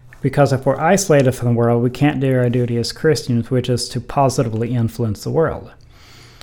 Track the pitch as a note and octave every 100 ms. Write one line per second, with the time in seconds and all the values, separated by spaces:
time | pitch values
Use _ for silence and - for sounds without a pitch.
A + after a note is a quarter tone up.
0 | - - C3+ C#3+ C3+ C3 C#3+ C3 D#3+ G3
1 | - D3 B2+ B2 A#2+ A#2 A#2 A#2+ B2 B2
2 | D3 C3 C3+ B2+ B2 B2 A#2+ A#2 - -
3 | D#3 D3 - A#2 A2+ B2+ B2 A#2+ - B2+
4 | - - C3+ B2+ A#2+ A2 A#2 B2 A2+ -
5 | A2+ G2+ - B2 D3+ - - - - -
6 | - - - -